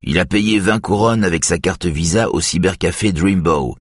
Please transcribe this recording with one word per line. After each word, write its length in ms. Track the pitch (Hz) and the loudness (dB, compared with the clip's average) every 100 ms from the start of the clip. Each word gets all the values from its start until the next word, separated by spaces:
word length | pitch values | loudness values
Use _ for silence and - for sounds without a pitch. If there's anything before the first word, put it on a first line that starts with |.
Il 160 | - 78 | -2 -2
a 80 | 90 | 0
payé 340 | 104 107 107 | 0 2 2
vingt 200 | 92 107 | 2 0
couronnes 440 | - 101 113 113 | 0 2 2 2
avec 200 | 98 82 | 0 0
sa 160 | - 85 | 0 -2
carte 260 | 90 87 87 | -2 -2 -2
Visa 440 | 76 82 98 113 | 0 0 2 0
au 100 | - | 0
cybercafé 720 | - 87 90 90 85 - 107 | -2 0 0 0 -4 0 -2
Dreambow 640 | 82 92 98 82 78 64 58 | 2 2 2 2 0 -2 -8